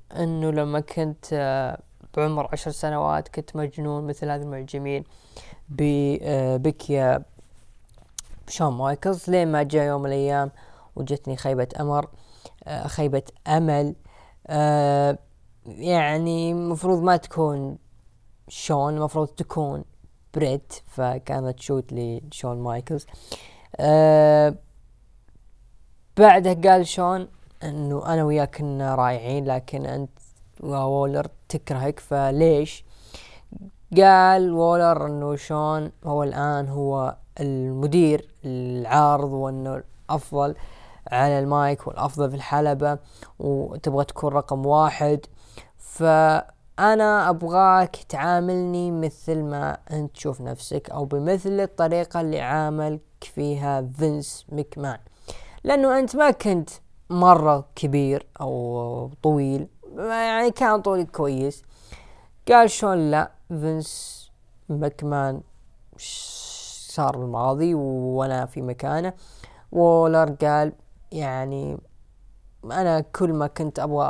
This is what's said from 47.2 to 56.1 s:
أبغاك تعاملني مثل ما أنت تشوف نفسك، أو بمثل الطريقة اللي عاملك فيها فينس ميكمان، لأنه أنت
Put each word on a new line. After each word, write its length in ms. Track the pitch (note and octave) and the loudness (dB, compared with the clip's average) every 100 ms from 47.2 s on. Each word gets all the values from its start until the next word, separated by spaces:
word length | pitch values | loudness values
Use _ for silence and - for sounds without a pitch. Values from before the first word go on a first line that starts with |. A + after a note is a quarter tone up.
| F3 | 2
أبغاك 640 | E3+ E3+ F3 F#3+ F#3 F#3 - - | 0 0 4 6 6 4 -2 -10
تعاملني 800 | D3 D#3 F3 F3+ F3+ F3+ F3 F3 | -4 0 0 2 -2 -2 -2 -2
مثل 520 | E3+ D#3+ D3+ - D#3+ | -2 -4 -6 -6 -4
ما 360 | D3+ C#3+ D3 D3 - | -4 -4 -6 -8 -8
أنت 240 | D3+ D3 | -8 -8
تشوف 260 | - D3+ C3 | -8 -8 -8
نفسك، 500 | B2 B2+ - D3 - | -10 -10 -8 -8 -8
أو 140 | - | -8
بمثل 560 | C#3+ C#3+ D3+ F#3+ G3 G3 | -4 -2 0 -2 -2 -2
الطريقة 600 | G3 - E3 E3+ E3+ E3+ | -2 0 0 0 -2 -4
اللي 200 | D#3+ D#3 | -4 -4
عاملك 600 | B2 D3+ D3+ D3+ D3+ D3+ - _ | -2 -2 -2 -2 -4 -6 -10 _
فيها 680 | - - D3 C#3+ C#3+ C3+ B2+ C3 | -14 -6 -4 -4 -2 -2 -4 -2
فينس 480 | D#3 D3 C#3+ - - | -2 -2 -6 -14 -10
ميكمان، 500 | D3+ C#3+ - C#3 A2+ - - - - - - | -8 -8 -8 -8 -10 -14 -20 -16 -16 -16 -8
لأنه 340 | - C#4 C4+ C4 | 0 2 4 2
أنت 180 | C4 | 0